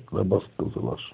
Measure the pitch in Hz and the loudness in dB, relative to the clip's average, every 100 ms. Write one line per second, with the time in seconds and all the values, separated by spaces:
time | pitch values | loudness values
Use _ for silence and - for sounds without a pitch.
0 | - 110 95 98 - - - - - - | -4 0 4 4 2 -4 -4 -2 -2 -4
1 | - | -8